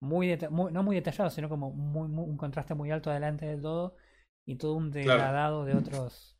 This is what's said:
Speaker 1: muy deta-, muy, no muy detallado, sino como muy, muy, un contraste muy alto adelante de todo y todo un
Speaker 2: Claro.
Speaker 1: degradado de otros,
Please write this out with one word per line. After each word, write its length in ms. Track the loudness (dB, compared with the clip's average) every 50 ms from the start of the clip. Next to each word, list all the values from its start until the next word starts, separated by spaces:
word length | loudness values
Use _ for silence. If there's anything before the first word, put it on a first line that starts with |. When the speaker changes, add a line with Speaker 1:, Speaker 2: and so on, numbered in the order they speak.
Speaker 1:
muy 280 | -4 0 2 2 4 4
deta-, 220 | 2 0 0 -2
muy, 220 | 0 0 0 2 2
no 100 | 0 2
muy 140 | 2 2
detallado, 340 | 2 0 -2 0 0 0 0
sino 180 | 0 -2 -4 -2
como 240 | -2 -2 -4 -4 -4
muy, 360 | -4 -2 -2 -2 -2 -2 -2
muy, 180 | -2 -2 -2
un 100 | -2 -4 -4
contraste 360 | -4 -4 -4 -4 -4 -4 -4
muy 160 | -4 -2 -2
alto 200 | -2 -2 0 0
adelante 360 | -2 0 0 -2 -2 -2 -4
de 120 | -4 -4 -4
todo 380 | -2 -2 -2 -2 -2 -4 -6 -10 _ _ _ _ _ _ _ _ -10
y 100 | -10 -8
todo 180 | -4 -2 0 0
un 180 | 0 0 0 0 0
Speaker 2:
Claro. 320 | 4 6 6 6 6 4 2
Speaker 1:
degradado 320 | 2 2 2 0 0 0
de 100 | 2 2
otros, 640 | 2 2 2 -2 -4 -4 -6 -8 -12 -20 -20 _ _